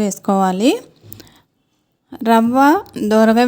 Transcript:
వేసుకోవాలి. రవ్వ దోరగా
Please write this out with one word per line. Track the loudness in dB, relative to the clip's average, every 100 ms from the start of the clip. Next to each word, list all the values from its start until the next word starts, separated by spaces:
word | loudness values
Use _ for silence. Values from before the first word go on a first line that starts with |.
వేసుకోవాలి. | -4 -6 -4 -2 -2 -2 -2 -2 -8 _ -20 -20 -20 _ _ _ _ _ _ _ _ -8 -2
రవ్వ | 0 0 2 2 0 -4 -8 -2
దోరగా | 2 2 2